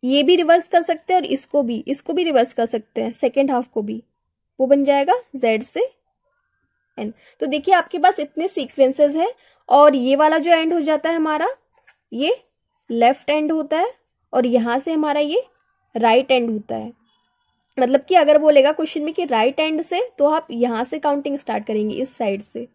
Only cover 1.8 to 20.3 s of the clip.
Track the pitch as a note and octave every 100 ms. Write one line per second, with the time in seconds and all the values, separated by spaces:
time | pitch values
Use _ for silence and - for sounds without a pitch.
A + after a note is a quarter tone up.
1.8 | - C#4+ - E4 E4+ C4+ B3 - A3+ A3+
2.8 | - - A3+ A#3 B3+ C4 C#4 B3+ A#3+ -
3.8 | G#3 A3 - _ _ _ _ _ C4 C#4+
4.8 | C#4 C#4 C#4 B4 - C4+ A#3+ A3 A#3+ D#4+
5.8 | B4+ _ _ _ _ _ _ _ _ _
6.8 | _ - G#3+ - _ _ D#4+ D4 D4 F#4
7.8 | - F4 F4+ - D4 - F4+ - C4+ -
8.8 | C4 C4+ D4 D4+ F#4+ B4+ _ _ - C#4
9.8 | D4 C#4 B3 C#4 D4+ D#4+ D#4 E4 D#4+ E4+
10.8 | D4 D4+ D#4+ E4 D#4 D4+ F4+ C5+ _ _
11.8 | _ _ _ A3+ D4+ B4 _ _ _ _
12.8 | _ A#3 A#3 C4+ - D4+ D4+ D#4+ D4 D#4
13.8 | G#4+ - _ _ _ - B3 A#3+ A#3 B3
14.8 | D4+ D#4 D4+ D4 D4 F#4+ C5 _ _ _
15.8 | _ A3+ A3+ A#3 C4+ B3+ A#3 G#3+ G#3 A3+
16.8 | A3 A#3+ _ _ _ _ _ _ _ -
17.8 | B3 C4+ - F#4 D4 D4+ D4+ D4 C4+ D#4
18.8 | D#4 E4 D4+ D#4+ E4+ A#3 A3+ - D#4 D#4
19.8 | E4 F4+ B4 _ C#4+